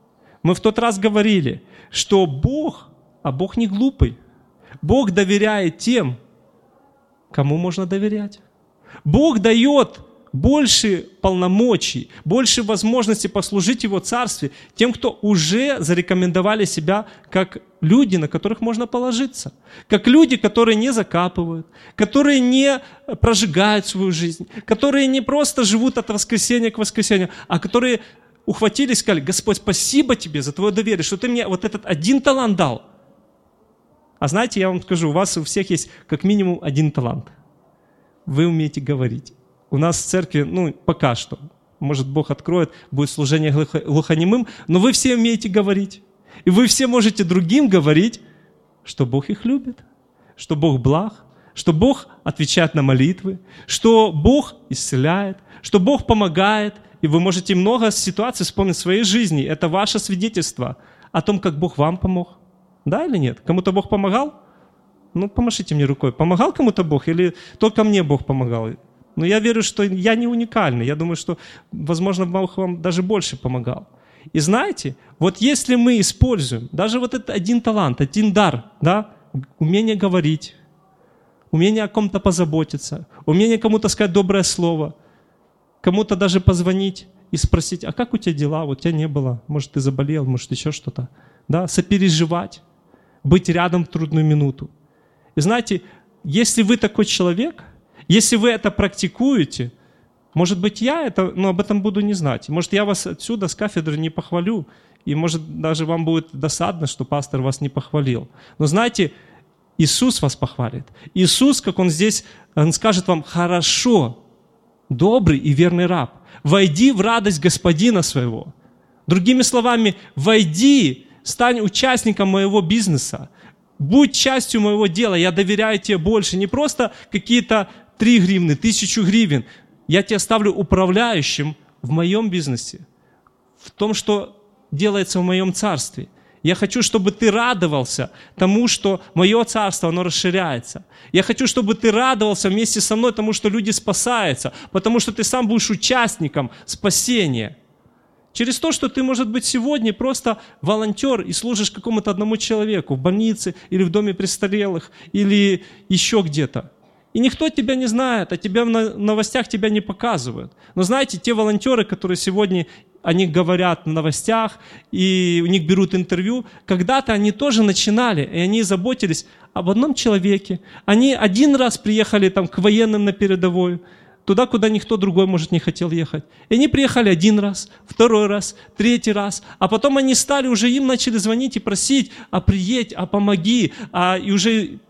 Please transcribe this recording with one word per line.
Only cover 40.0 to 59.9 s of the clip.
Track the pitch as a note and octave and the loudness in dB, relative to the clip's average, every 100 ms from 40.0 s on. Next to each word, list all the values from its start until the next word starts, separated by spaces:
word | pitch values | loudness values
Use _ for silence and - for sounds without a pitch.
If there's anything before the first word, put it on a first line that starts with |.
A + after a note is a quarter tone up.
| - | -2
церкви, | F#3 E3 D3+ | -2 0 -2
ну, | C#3+ F#3 E3 | -2 -2 -4
пока | - - - C#3 A#2 | -4 -4 0 0 -2
что, | - - C#3+ _ _ - | -8 -14 -18 _ _ -10
может, | C#3+ C#3 C3+ | -4 -4 -2
Бог | D3 - | -2 -4
откроет, | F#3 - F3 D#3 - - | -6 -2 0 -2 -6 -8
будет | C3+ D3 | -4 -4
служение | - C#3 D#3 D#3 | -2 0 2 2
глухо-, | C#3+ D3+ D#3+ | 0 0 -4
глухонемым, | - D3 - E3 F3 B3 A3+ - - | 0 -2 2 0 2 2 0 -8 0
но | F3+ | 2
вы | A#3+ | 4
все | - C4 B3 | 2 0 2
умеете | A#3 A3+ A3 | 2 0 0
говорить. | G3+ G3 G3 G3 - _ _ _ - - | 0 0 0 -2 -10 _ _ _ -2 2
И | |
вы | F#3 B3 | 4 4
все | - C4 | 4 2
можете | B3 G#3+ G#3 | 4 2 2
другим | E3+ F3+ E3 C4 C4+ | 0 2 2 2 4
говорить, | F#3 D3 D3+ A3 - - _ _ _ _ _ | 4 4 4 2 -2 -20 _ _ _ _ _
что | - - B2+ | -20 -4 -2
Бог | C3+ C#3 | -2 -4
их | G#3 A#3 | -4 -2
любит, | C4+ C4 - - _ _ _ _ - | -2 -4 -16 -20 _ _ _ _ -20
что | - D3 | -6 0
Бог | D#3+ C3 | 2 2
благ, | B2 D#3 G#3+ - _ _ _ - | 2 0 -2 -8 _ _ _ -4
что | - | 0
Бог | D#3 B3 C4+ - - | 4 2 2 -6 -12
отвечает | - - D3 - D#3+ D#3 | -10 -4 -2 2 2 2
на | |
молитвы, | C3+ C3 D3 F#3 F#3+ F#3 - - - | 2 4 2 0 -6 -8 -14 -20 -10
что | - A3+ A3+ G#3+ | 0 4 6 4
Бог | D#3 F#3+ C#4+ - - - | 2 2 2 0 -12 -12
исцеляет, | - - C3 C#3+ F#3+ G3+ F#3+ _ - | -8 -4 -2 0 0 -4 -10 _ -18
что | - G3 | -2 2
Бог | F#3+ C#4+ - | 2 0 2
помогает. | A3 F#3+ D#3 G3 G#3+ G#3 - - - | 0 2 0 0 0 -4 -8 -20 -6
И | D#3 | 0
вы | E3 | 2
можете | F#3 F3+ F#3 F3+ | 2 -2 0 0
много | G3 A#3+ A3 | 2 2 0
ситуаций | - - - A#3+ - F3+ | -2 -4 -4 -4 -4 -6
вспомнить | - G3 E3+ | -2 -2 -2
в | |
своей | F3 G3 | -2 0
жизни. | G#3 A3+ G#3 D3+ | 2 0 0 0
Это | C#3 D3+ E3 | -2 -2 -2
ваше | F#3 G3+ | -2 -2